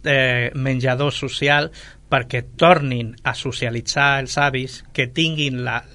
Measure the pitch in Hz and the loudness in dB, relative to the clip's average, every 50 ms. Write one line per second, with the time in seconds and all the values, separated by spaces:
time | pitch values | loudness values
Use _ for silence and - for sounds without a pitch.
0 | - 151 139 135 131 127 123 123 120 120 - 135 131 135 131 127 123 131 127 127 | -2 0 2 2 4 2 2 0 0 -2 -2 -2 -2 -2 0 0 0 0 0 0
1 | 143 147 - - 147 127 - - 147 143 147 147 151 160 - - - - - - | 0 -2 -2 -2 -6 -6 -4 0 2 2 4 4 2 0 -6 -12 -20 -20 -20 -20
2 | - - - 135 120 - - 123 117 - - - 170 170 180 160 139 135 127 120 | -4 0 0 0 0 0 -4 -6 -6 -6 0 4 6 6 6 6 4 0 -2 -4
3 | 117 110 110 - - 135 123 - - 135 117 - 131 117 117 117 117 - - 143 | -4 -6 -10 -8 -6 -6 -4 -4 -4 -6 -6 -4 -4 -4 -4 -4 -4 -4 0 2
4 | 139 143 139 135 131 127 - 147 143 143 131 131 127 127 - - - - - - | 2 2 2 2 -2 -2 -2 0 0 2 2 0 -4 -6 -10 -14 -18 -8 -4 -4
5 | 131 123 123 160 165 160 160 151 147 139 131 123 123 120 110 120 - - - | -2 -2 0 0 0 0 0 -2 -2 -2 -2 -4 -4 -4 -4 -4 -6 -8 -6